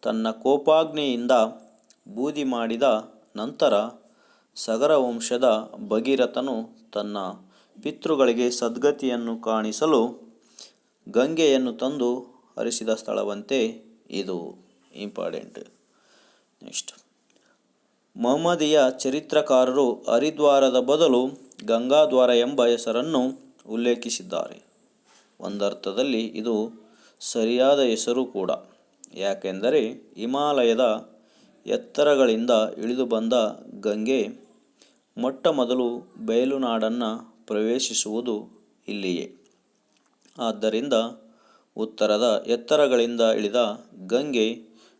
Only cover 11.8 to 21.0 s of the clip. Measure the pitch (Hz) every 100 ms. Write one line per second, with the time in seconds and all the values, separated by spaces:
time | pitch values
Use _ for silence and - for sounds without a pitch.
11.8 | 127 147 120 123 127 _ _ - 117 117
12.8 | 113 110 - 104 104 101 104 135 113 113
13.8 | - _ _ 92 95 90 82 - _ _
14.8 | _ - 101 - 87 - - - - _
15.8 | _ _ _ _ _ _ _ _ - -
16.8 | - - _ _ _ _ _ _ _ _
17.8 | _ _ _ - 117 143 165 175 151 151
18.8 | 131 135 139 139 151 151 143 131 127 131
19.8 | 131 110 - 113 147 156 147 139 135 127
20.8 | 123 151